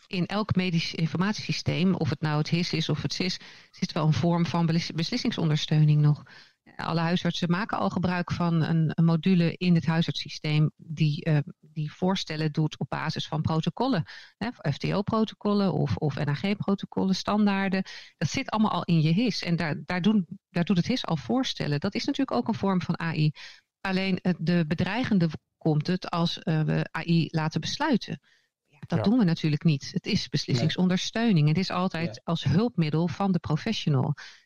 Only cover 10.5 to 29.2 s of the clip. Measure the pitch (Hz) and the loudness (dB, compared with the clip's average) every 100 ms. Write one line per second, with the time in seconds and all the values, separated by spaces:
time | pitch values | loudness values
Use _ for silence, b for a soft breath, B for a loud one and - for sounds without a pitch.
10.5 | 151 151 - - 151 156 147 - 151 - | 2 2 0 -10 -2 0 0 0 0 0
11.5 | - 156 156 151 - 185 190 - 156 156 | -8 _ -8 -8 -2 -2 0 -4 -4 -2
12.5 | 151 151 - - 143 143 - - 151 156 | 0 -2 -2 -6 -4 -4 -6 -4 -2 0
13.5 | 160 165 - 254 214 B B B _ 214 | 0 -2 -2 0 0 B B B _ -8
14.5 | 247 - 139 151 170 208 220 220 - 208 | -4 -4 -4 -2 -2 0 0 0 -2 0
15.5 | 202 196 - 147 - 151 - 147 143 196 | 2 2 0 0 0 -2 -2 -2 -2 -2
16.5 | 208 - 196 - - 190 185 - 208 208 | -2 0 -2 -2 -2 0 0 0 2 2
17.5 | 196 196 190 190 B B _ 160 - 262 | 2 0 0 -2 B B _ -4 -2 -2
18.5 | 214 214 175 - 165 156 165 247 - - | 0 0 0 2 4 4 4 2 0 -2
19.5 | 170 170 143 151 180 175 220 175 - _ | -2 -2 -4 -4 0 2 2 2 -6 _
20.5 | - 170 185 - 254 - 165 - 240 254 | -2 2 2 2 -2 -2 -4 -2 -2 -2
21.5 | - 147 143 202 - - 277 269 - 240 | -4 -2 -2 -2 -4 -4 -2 -2 -2 -2
22.5 | 220 196 185 - 175 165 160 151 B B | -2 0 0 0 -4 -4 0 0 B B
23.5 | B _ _ 196 185 190 185 190 175 160 | B _ _ -4 -2 0 0 0 0 2
24.5 | 175 156 165 185 214 262 202 170 - _ | 2 2 0 0 -2 0 2 2 -2 _
25.5 | _ 165 151 151 185 - 175 170 - - | _ 0 0 0 -2 -2 0 0 -2 -2
26.5 | 160 156 160 156 165 165 170 156 160 156 | 0 0 0 -2 -4 0 2 2 -2 -2
27.5 | 160 156 - 302 240 - - b b b | -4 -6 -4 0 0 -2 -12 b b b
28.5 | _ _ _ - 170 110 254 | _ _ _ -4 -2 2 4